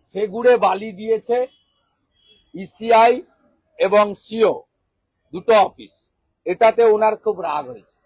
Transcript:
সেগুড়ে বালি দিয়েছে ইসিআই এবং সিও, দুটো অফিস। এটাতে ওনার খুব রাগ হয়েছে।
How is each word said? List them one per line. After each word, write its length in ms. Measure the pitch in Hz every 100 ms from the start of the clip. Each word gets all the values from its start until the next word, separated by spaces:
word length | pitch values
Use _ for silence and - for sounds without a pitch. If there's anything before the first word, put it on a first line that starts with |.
সেগুড়ে 540 | _ 196 208 202 247 247
বালি 360 | 202 185 220
দিয়েছে 540 | 185 220 226 214 240 254 _ _ _ _ _ _ _ _ _ _
ইসিআই 680 | 170 190 - 226 226 233 247 - _ _ _ _ _
এবং 360 | 190 208 208
সিও, 400 | 196 - 220 208 139 _ _ _ _ _ _ _
দুটো 220 | 175 185
অফিস। 400 | 220 185 _ 107 _ _ _ _ _
এটাতে 380 | - 180 226 226
ওনার 300 | 233 214 220 214
খুব 240 | - 185
রাগ 240 | 160 147 131
হয়েছে। 260 | 117 92 _